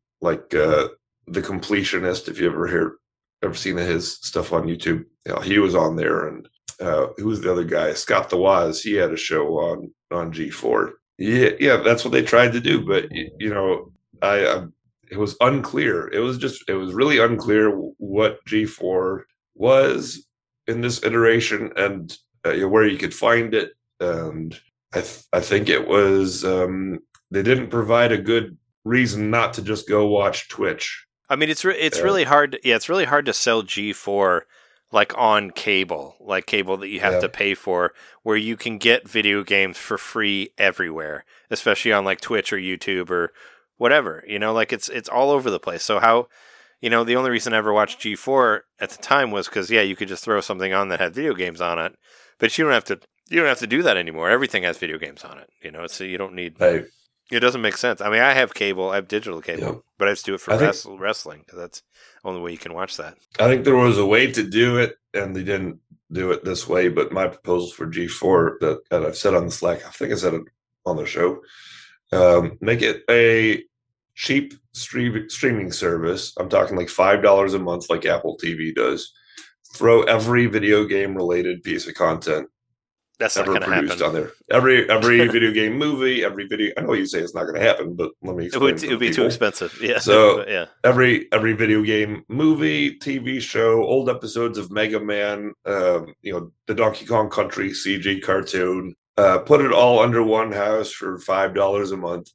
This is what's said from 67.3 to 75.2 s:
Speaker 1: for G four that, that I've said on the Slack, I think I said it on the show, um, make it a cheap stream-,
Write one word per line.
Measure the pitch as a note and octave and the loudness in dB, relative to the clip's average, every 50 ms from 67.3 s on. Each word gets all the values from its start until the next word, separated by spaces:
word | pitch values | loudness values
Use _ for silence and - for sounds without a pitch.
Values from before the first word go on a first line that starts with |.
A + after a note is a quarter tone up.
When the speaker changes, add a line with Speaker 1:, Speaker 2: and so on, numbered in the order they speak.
| - - - - F2+ F2+ F2+ F2 | -4 -6 -4 -2 0 0 0 -4
Speaker 1:
for | - - D#2+ | -8 -10 -10
G | D#2+ E2 E2+ F2 | -8 -6 -6 -6
four | E2 - - - F#2 F#2+ F2 E2 E2 - - | -6 -6 -2 0 4 4 4 4 2 0 -2
that, | E2+ D#2 D2+ - - - | -2 -2 -2 -2 -4 -4
that | - F2 D#2 | -2 -2 -2
I've | D2+ - | -2 -4
said | - - G2+ F#2 | 0 0 2 2
on | F2 F2 | 2 2
the | E2+ E2 | 0 -6
Slack, | - - E2+ E2+ - - | -4 -2 -2 -2 -2 -6
I | - | -14
think | - - - - A2+ | -12 -8 -6 -4 -4
I | |
said | F2 F#2 F2+ E2 | -2 -2 -2 -2
it | E2 D#2+ - _ _ _ _ _ _ - | -2 -8 -12 _ _ _ _ _ _ -6
on | F#2 F2 | -6 -6
the | D#2 D2 | -4 -6
show, | - - D#2+ E2+ F2+ - - - - - - - - - - - - _ _ _ - - | -6 -4 0 0 0 -2 -4 -12 -20 -20 -20 -20 -20 -20 -20 -20 -20 _ _ _ -2 2
um, | F#2 F2+ F2+ F2 F2 E2+ E2 - - | 6 6 8 8 6 4 2 -4 -4
make | - G#2+ A#2 A#2 A2+ | -2 0 0 2 2
it | A2+ A2 - - - | 0 0 -2 0 2
a | A#2 A#2 A#2 A#2 A2+ A2+ A2 A2 G#2 - - _ _ _ _ _ _ _ _ _ _ | 4 6 6 6 6 4 4 2 2 0 -4 _ _ _ _ _ _ _ _ _ _
cheap | - - - C3+ C#3 C#3+ C#3 - _ _ _ - | -8 -4 0 0 0 -2 -4 -10 _ _ _ -14
stream-, | - - - - B2+ B2 B2 A2 A2+ | -14 -12 -8 -6 -4 -4 -2 -2 -4